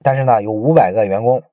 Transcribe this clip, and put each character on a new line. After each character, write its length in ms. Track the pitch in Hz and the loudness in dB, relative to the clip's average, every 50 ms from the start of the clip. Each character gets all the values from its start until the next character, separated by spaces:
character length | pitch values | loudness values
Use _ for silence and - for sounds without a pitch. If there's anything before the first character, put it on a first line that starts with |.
| - | -2
但 140 | 139 135 | -2 -2
是 80 | 135 135 | 0 0
呢， 180 | 131 120 110 104 | 2 2 0 0
有 80 | 107 | -2
五 240 | 110 107 113 143 160 | -4 -2 -2 2 2
百 160 | 147 110 90 | 2 2 2
个 160 | 95 110 107 | 0 -2 -2
员 160 | 98 95 101 113 | -2 -2 -2 0
工， 180 | 120 127 123 - _ | -2 -2 -2 -4 _